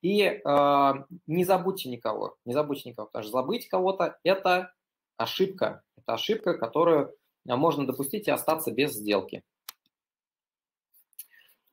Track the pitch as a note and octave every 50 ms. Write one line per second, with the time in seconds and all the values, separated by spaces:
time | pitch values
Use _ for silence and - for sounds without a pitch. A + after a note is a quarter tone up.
0 | - F3+ G3+ G#3 G3 F3 - - - C#3+ C#3+ C#3+ C#3+ C#3+ C#3+ C#3+ C#3 C#3 C3+ C3+
1 | - - - - _ - D#3 F3+ F3+ F3+ F#3+ F3+ F3 F#3+ F#3 - - C3 A#2+ A2+
2 | - A2+ G#2+ G#2 G#2 - - _ - B2 A#2+ D3 D3+ C#3+ C3+ - - B2 A#2+ -
3 | G#2+ - - A#2 G#2+ G#2+ A#2 B2+ B2+ D3 A3 - - - - F#3 F#3 F#3+ F#3+ F#3+
4 | F3 D#3 - _ - F3 F#3+ F#3+ - F#3 F3+ F#3 F#3 - _ _ _ _ _ _
5 | _ _ _ - A2+ - - - F#3+ F#3+ F#3+ - A#2 G#2+ G#2+ - _ _ _ _
6 | _ - A2+ A2 - - A3 A3+ - F3+ E3 - A#2 A2+ - D3 E3+ E3+ D#3+ C#3+
7 | C#3 - - - _ _ _ _ - B2 B2 B2+ D#3 E3+ D3 C#3+ C#3 B2+ - -
8 | C3+ - - G#2+ - D3+ B2+ - - D#3 D#3+ - - - - B2 C#3+ C#3+ - G#2+
9 | G#2 G#2 G2+ F#2+ F2 - - - - _ _ _ _ - - _ _ _ _ _
10 | _ _ _ _ _ _ _ _ _ _ _ _ _ _ _ _ _ _ _ _
11 | _ _ _ - - _ _ _ _ _ _ _ _ _